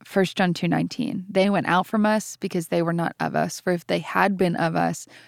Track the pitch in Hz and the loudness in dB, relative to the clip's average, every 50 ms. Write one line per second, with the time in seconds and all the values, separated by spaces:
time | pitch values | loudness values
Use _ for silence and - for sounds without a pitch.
0 | - - - 196 190 - - - 190 180 170 - - 170 170 156 165 180 - - | -20 -2 2 2 2 2 2 0 0 0 2 0 0 0 2 0 0 -2 -4 -6
1 | - - - 196 185 196 202 190 190 202 202 175 - - 170 180 185 - - 220 | -6 -4 -4 -8 -8 -2 2 2 4 4 2 2 2 2 2 2 2 0 0 2
2 | 208 214 214 214 - - - - - 185 - 180 165 - - 175 165 165 170 170 | 2 2 2 0 -2 -6 -10 -8 -8 -4 -4 -4 -2 0 0 0 0 0 0 -2
3 | 165 - - - 160 160 - - - 175 - - - 185 180 170 - - 175 170 | -2 -4 -4 -4 -4 -2 0 0 -2 -2 -4 -6 -2 -2 -2 -2 -2 -2 -2 -2
4 | 160 - - 190 185 202 196 180 190 175 170 - 165 165 165 170 170 165 165 - | -2 -2 0 2 2 2 2 2 2 0 2 0 -2 -2 0 0 0 0 -2 -6
5 | - - - - - | -10 -18 -20 -20 -20